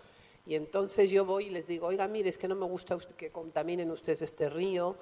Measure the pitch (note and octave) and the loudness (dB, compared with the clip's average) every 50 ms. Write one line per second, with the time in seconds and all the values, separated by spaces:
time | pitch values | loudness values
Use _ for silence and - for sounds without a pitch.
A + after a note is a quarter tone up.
0 | - - - - - - - - - F3 D#3 D#3 D3+ D3+ - G3 G3 G3 - - | -20 -20 -20 -20 -20 -20 -20 -16 -6 -2 -2 -2 -2 -2 0 0 0 2 6 6
1 | G3+ F#3+ F#3+ G3 G3 F#3 G3 G3 G#3+ G3+ F#3 F3 D#3+ - F3 E3 E3+ E3+ F#3+ G3 | 6 8 8 6 4 4 2 0 -2 -2 -4 -6 -4 -4 -4 -2 -2 0 0 0
2 | F#3+ G3+ G#3+ A3 G3 F#3 - - - F3+ F#3+ G3 F#3+ F3+ F3+ F3 - - F3+ E3 | 0 0 0 0 0 0 -2 -2 -2 -2 -2 -2 -2 -2 -4 -4 -4 -4 -4 -4
3 | - - - - E3+ D#3 - F3 E3 D#3+ - D#3 D3+ E3+ F3 F3+ E3+ E3 D#3+ - | -6 -10 -14 -12 -12 -10 -10 -10 -10 -4 -2 -2 0 0 0 -2 -2 -2 -4 -2
4 | - E3 D#3 - D#3+ D3+ - - D#3 D3 D3 E3 F#3 G3 F#3 F3 F3 F3+ F#3+ - | -2 0 0 0 -2 -4 -4 -2 -2 -2 0 0 0 0 2 2 0 0 -2 -4